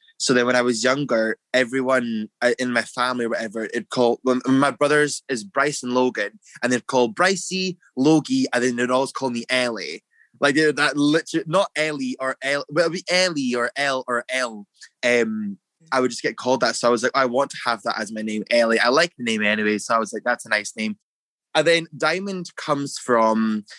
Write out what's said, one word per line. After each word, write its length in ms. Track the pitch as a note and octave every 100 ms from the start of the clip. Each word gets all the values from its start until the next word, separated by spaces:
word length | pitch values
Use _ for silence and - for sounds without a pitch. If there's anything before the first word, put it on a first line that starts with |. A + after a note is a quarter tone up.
| _ -
So 160 | -
then 120 | B2 A#2+
when 100 | B2
I 60 |
was 200 | B2 A#2
younger, 560 | B2 C3+ C#3 A#2 A2 G#2 _
everyone, 760 | B2+ B2 C3 B2+ C3 A#2+ A2 G#2+ _
uh, 120 | B2 A#2+
in 140 | B2+
my 100 | A#2+
family 440 | A2 - B2 B2 A#2
or 20 |
whatever, 360 | F#2+ A2+ A2 A2
it 180 | A#2+ -
called, 280 | - A#2+ A#2
well, 160 | B2+ B2+ B2+
my 240 | C3+ C#3+
brothers 500 | B2+ C#3+ D3 D3 - -
is 160 | B2+
Bryce 380 | G2+ C3+ C#3+ C#3+
and 100 | B2
Logan, 440 | B2+ B2+ A2+ G#2 - _ -
and 100 | B2
they'd 140 | B2 -
call 260 | C3 A#2+
Brycey, 640 | G#2 F3+ F#3+ - F#3+ F#3 F3+ _ -
Logie, 500 | - D#3+ C3 C3 C3
and 120 | B2
then 120 | B2 A#2+
they'd 140 | B2
always 220 | B2+ C3+
call 180 | - C3+
me 140 | A#2+ -
Ellie. 540 | B2+ B2 G#2+ D2+ F2 _ _ _ -
Like, 160 | C#3+ C#3+
you 100 | D#3
know, 60 |
that 240 | C#3 D3 C#3+
literally, 480 | C#3+ D#3 - E3 D#3
not 240 | F3+ G3 D3
Ellie 400 | D#3 D3 C3 B2+
or 180 | C3 C3
L, 220 | C3+ C#3+ -
well, 180 | D3 E3+
it'd 60 |
be 100 | D#3+ -
Ellie 400 | F3+ F#3 D3+ B2+
or 160 | A#2+ A#2+ -
L 280 | C#3+ C3 B2
or 160 | A#2+ A#2+
L. 380 | C3 B2 G#2+ G2+ _ - _
Um, 540 | B2 A#2+ A2+ A2 G#2 G2 _ _ D#3+
I 80 | C3
would 100 | B2+
just 120 | A#2+
get 140 | B2+ A2
called 240 | B2+ C3
that. 120 | A#2+ -
So 120 | A#2+
I 20 |
was 120 | A#2+
like, 80 | A#2+
"I 120 | C#3 C3
want 240 | A#2+ C#3
to 60 | -
have 180 | - A2+
that 140 | A#2 -
as 100 | G#2
my 100 | A2
name, 200 | G#2+ G#2+ -
Ellie." 300 | A#2+ A#2 A2+
I 80 | A#2+
like 260 | C#3 E3+ -
the 80 |
name 180 | A#2+ A2
anyway. 360 | G#2 G#2+ G#2+ G#2
So 160 | -
I 40 | A#2
was 140 | A2
like, 120 | A2+
"That's 200 | A#2+ A#2+
a 40 | A2+
nice 260 | G#2+ G2+ -
name." 220 | A2 G#2 _ _ _ _ _
And 120 | D#3 D#3
then 200 | E3+ E3 D3
Diamond 580 | D#3 F3 G3+ F#3+ F3 -
comes 420 | - C#3+ C#3 -
from, 680 | - A#2 A2+ A2 A2 G#2+ G#2